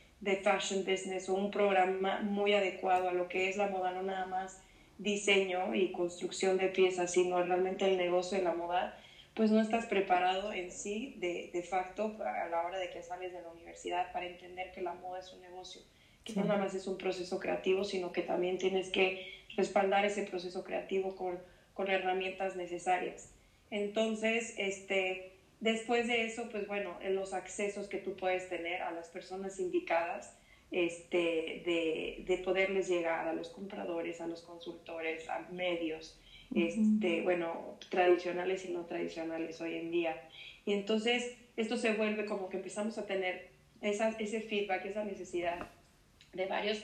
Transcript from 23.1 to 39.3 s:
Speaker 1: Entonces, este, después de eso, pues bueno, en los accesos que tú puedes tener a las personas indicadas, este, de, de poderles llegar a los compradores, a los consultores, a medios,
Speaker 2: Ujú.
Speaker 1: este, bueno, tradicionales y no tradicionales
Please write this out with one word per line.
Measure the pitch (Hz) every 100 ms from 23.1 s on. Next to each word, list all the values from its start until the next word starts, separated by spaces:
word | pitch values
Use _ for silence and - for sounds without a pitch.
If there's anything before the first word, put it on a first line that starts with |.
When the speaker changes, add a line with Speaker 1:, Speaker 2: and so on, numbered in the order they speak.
| - - - - _ -
Speaker 1:
Entonces, | 208 208 214 220 214 220 226 226 -
este, | 196 190 - 190 185 185 - - - -
después | 220 220 - 240 233
de | 240
eso, | 226 233 214
pues | 208 196
bueno, | 202 185 175
en | 190
los | 190 190
accesos | 190 - - 202 208 202
que | 185
tú | - -
puedes | 185 185 180
tener | 175 170 180
a | 175
las | 170 170
personas | 180 175 185 190 196
indicadas, | 180 175 - 170 170 - - - - - -
este, | 185 170 - - 180 170 160 160 -
de, | 175 170 160 160 - - -
de | 180
poderles | 190 185 190 190 180
llegar | 175 165 165 160
a |
los | 165 -
compradores, | - 196 196 - 170 170 165
a | 165
los | 165
consultores, | - 170 175 165 - 165 160 160 -
a | 165 165
medios, | 180 180 170 160 160 - - - - -
Speaker 2:
Ujú. | -
Speaker 1:
este, | 170 220 214 214 180 165
bueno, | 180 175 170 165 - - -
tradicionales | 185 180 175 180 175 185 185
y | 180
no | 175
tradicionales | 170 170 170 165 165